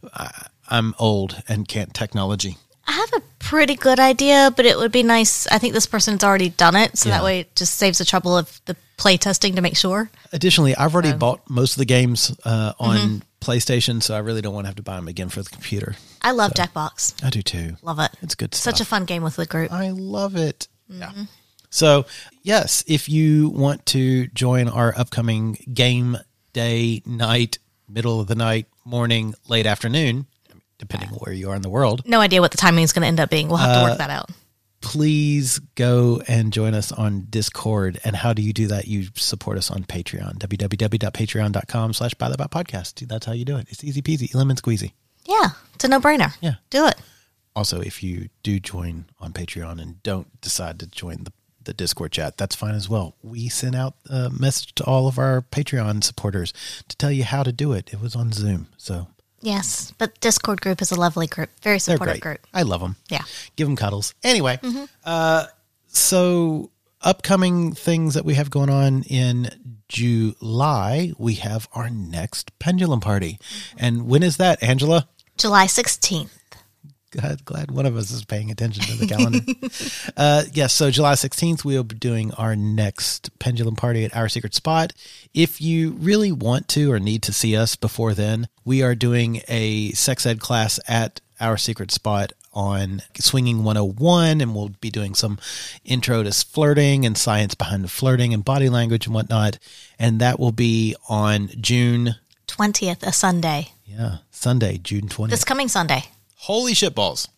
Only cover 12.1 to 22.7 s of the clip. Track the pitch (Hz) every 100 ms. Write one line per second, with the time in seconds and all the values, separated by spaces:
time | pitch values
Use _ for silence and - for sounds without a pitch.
12.1 | 117 - 127 - 113 110 - 120 110 104
13.1 | 107 - _ - 120 - 123 - 117 -
14.1 | 107 107 113 104 101 101 98 101 92 85
15.1 | 87 90 - 98 - - 101 - 104 -
16.1 | - 233 254 208 - 175 - 151 - -
17.1 | - 135 117 95 92 82 85 165 156 156
18.1 | - 170 - 156 - 240 226 226 214 180
19.1 | 170 165 156 165 165 165 175 190 190 190
20.1 | 202 196 190 160 - - _ _ 185 -
21.1 | 196 202 _ _ _ _ - 156 143 135
22.1 | - - _ - 214 -